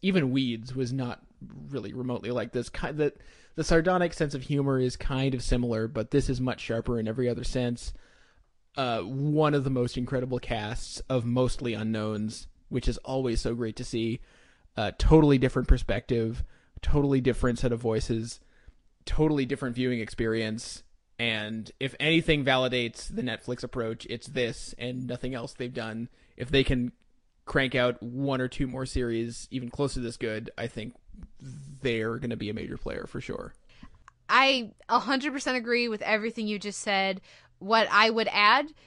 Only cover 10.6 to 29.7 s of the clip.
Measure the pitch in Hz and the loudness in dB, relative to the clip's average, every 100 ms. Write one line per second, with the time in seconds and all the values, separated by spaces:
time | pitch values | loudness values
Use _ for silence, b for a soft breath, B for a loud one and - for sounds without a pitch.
10.6 | 107 113 - - - 131 117 123 127 - | -2 -6 -6 -8 -2 0 2 2 2 0
11.6 | 120 107 110 110 107 107 107 - - - | -2 -2 -2 -2 -2 -2 -4 -6 -14 -20
12.6 | - 131 123 117 - 131 131 113 123 117 | -8 -2 0 -2 -2 -2 0 0 -2 -2
13.6 | 113 107 123 117 113 110 b b b b | -4 -6 -4 -2 -2 -2 b b b b
14.6 | b - 104 - - 156 151 135 127 - | b -4 -4 2 8 10 10 6 4 2
15.6 | 123 127 - 101 - 117 113 120 - b | 4 4 4 -2 0 0 0 -2 -6 b
16.6 | b b - 147 143 135 123 117 123 117 | b b 2 4 4 4 4 2 2 2
17.6 | 131 117 117 110 - 117 117 - b b | 0 0 0 0 0 -2 -4 -10 b b
18.6 | b b _ _ - - 156 147 127 135 | b b _ _ -2 2 4 2 0 -2
19.6 | 131 120 127 123 107 - 113 113 110 110 | -4 -2 0 0 -4 -2 0 0 -2 -4
20.6 | - - - _ _ - 117 110 107 110 | -8 -14 -18 _ _ -4 -2 -2 -4 -8
21.6 | 107 - 135 - 147 165 160 151 135 131 | -10 -6 -6 -2 2 4 4 2 4 4
22.6 | 127 123 117 - - - 123 113 - 123 | 4 0 -2 -6 -10 -6 -4 -4 -6 -6
23.6 | 127 131 113 113 - 117 - 143 120 - | -6 -4 -4 -4 -8 -10 -6 -2 -2 -4
24.6 | - - 120 127 127 123 123 131 117 - | -10 -10 -8 -6 -6 -6 -6 -6 -8 -8
25.6 | 123 127 113 110 120 b b b 123 135 | -8 -6 -6 -6 -8 b b b 0 4
26.6 | 135 131 123 - _ _ _ _ - 147 | 4 2 0 -6 _ _ _ _ -2 0
27.6 | 131 127 123 120 120 123 139 131 127 - | 2 2 2 0 -6 -4 -2 0 -2 -2
28.6 | 131 127 127 - 120 113 117 117 - 131 | -4 -4 -4 -2 0 0 -2 -6 -8 -8
29.6 | 120 | -6